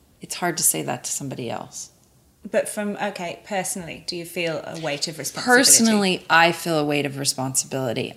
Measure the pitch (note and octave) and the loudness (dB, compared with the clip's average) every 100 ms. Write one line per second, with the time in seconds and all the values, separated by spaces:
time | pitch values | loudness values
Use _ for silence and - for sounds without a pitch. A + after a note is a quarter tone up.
0 | _ _ - - F3 D#3+ D#3 D#3+ C#3+ C3+ | _ _ -12 -4 -4 0 0 0 -4 -6
1 | - - C#3 C3+ A#2 A2+ - - - _ | -6 -8 -6 -8 -6 -8 -10 -14 -16 _
2 | _ _ _ _ G#3+ A3 A3 A3 G#3 G3 | _ _ _ _ -4 -2 -2 -4 -6 -4
3 | G3+ G3 E3+ - - G3 F#3 F#3+ E3 E3+ | -6 -6 -8 -10 -6 -4 -4 -6 -8 -10
4 | - F3 E3+ F#3 E3 D3+ - E3 D#3+ C#3+ | -10 -8 -8 -4 -2 -4 -6 -6 -4 -4
5 | - D#3 C#3+ - B3 B3 B3 - A3+ G#3 | -4 -6 -8 -4 4 6 8 6 6 6
6 | G3 F3+ - E3 E3+ E3 F3 D#3+ D3 D3 | 4 0 4 6 6 4 0 0 2 0
7 | C#3+ C#3 C#3 - C3 C3 - C3+ C3 A2+ | 0 -2 -4 -2 -2 -2 -4 -4 -2 -2
8 | A2+ | -4